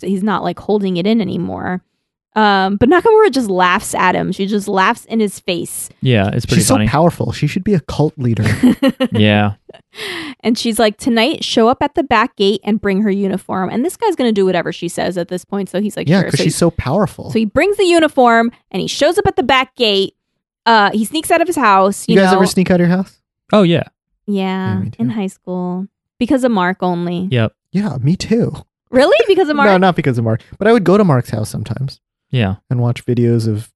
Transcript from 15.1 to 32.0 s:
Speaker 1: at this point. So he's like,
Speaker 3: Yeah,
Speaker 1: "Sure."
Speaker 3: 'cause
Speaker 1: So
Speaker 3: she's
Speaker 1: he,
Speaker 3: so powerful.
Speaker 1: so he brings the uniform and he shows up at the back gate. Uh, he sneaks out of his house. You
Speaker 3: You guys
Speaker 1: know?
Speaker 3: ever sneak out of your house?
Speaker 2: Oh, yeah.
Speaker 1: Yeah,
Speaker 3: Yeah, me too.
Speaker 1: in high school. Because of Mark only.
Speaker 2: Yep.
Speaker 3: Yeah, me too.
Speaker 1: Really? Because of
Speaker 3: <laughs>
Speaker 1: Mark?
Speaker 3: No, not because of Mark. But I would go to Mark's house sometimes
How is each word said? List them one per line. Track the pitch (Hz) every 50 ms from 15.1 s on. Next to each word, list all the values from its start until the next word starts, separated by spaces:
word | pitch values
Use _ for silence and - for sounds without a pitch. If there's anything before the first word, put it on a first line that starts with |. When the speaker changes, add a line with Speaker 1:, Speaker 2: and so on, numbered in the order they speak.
| 185
Speaker 1:
at | 180 170 -
this | 180 180 -
point. | _ 196 202 190 -
So | - -
he's | 208 202 -
like, | - -
Speaker 3:
Yeah, | 139 180 196
Speaker 1:
"Sure." | - -
Speaker 3:
'cause | - -
Speaker 1:
So | 185
Speaker 3:
she's | 156 -
Speaker 1:
he, | -
Speaker 3:
so | 135 -
powerful. | - - - 123 143 208 196 - - - - -
Speaker 1:
so | - 220
he | 226
brings | 202 - 269 339 403 403
the | - 392
uniform | 339 339 330 311 294 - 269 247 233 226 226 233 233 - _ _ _
and | - 185
he | 165
shows | 160 - - 277 320 349
up | 415 403
at | 392 -
the | 381 269
back | 226 269 254 262 - _
gate. | - 240 214 196 196 196 - - _ _ _ _ _ _ _ _ _ _
Uh, | 226 226 214 202 190
he | - 214 220
sneaks | - - 320 311 -
out | 339 330
of | 330
his | 339 330
house. | 311 247 214 190 190 190 202 196 - -
You | - 175
Speaker 3:
You | 190
guys | 190 185
Speaker 1:
know? | 196
Speaker 3:
ever | 190 190
sneak | 180 - 190 180 -
out | 185 175
of | 175
your | 170 180
house? | 190 190 - _ _ _ _ _ _ _ _ 208
Speaker 2:
Oh, | 214 190
yeah. | 170 170 - - - _ _ _ _ _ _ _
Speaker 1:
Yeah, | 208 202 190 190 190 190 190 190 185 185
Speaker 3:
Yeah, | 190
me | 190 202
too. | - -
Speaker 1:
in | 226 247
high | 220 226 190
school. | 190 - _ _ 180 180 180 180 180 180 185 190 - _ _ _ _ _ _
Because | 247 - 277 247 254
of | 247
Mark | 226 185 180 180 190 - 185
only. | 180 175 170 175 175 175 180 185 196
Speaker 2:
Yep. | 127 117 110 - - _ _ _
Speaker 3:
Yeah, | - 190 208 - 135 131
me | 113 143 185
too. | - - - 220 240 175 - 151 - - _ _ _ _ _
Speaker 1:
Really? | - 247 285 349 554 640 -
Because | 427 370 349 370 294
of | 302
Speaker 3:
<laughs> |
Speaker 1:
Mark? | 294 277
Speaker 3:
No, | 208 190
not | 180 190 185 165
because | - 147 143 120
of | 120 113
Mark. | 113 110 - - _ - -
But | 196
I | 220 233
would | 240 170
go | 165 190
to | 214 208
Mark's | 175 135 123 - -
house | - 110 107 -
sometimes | - 107 107 - - - 135 135 - -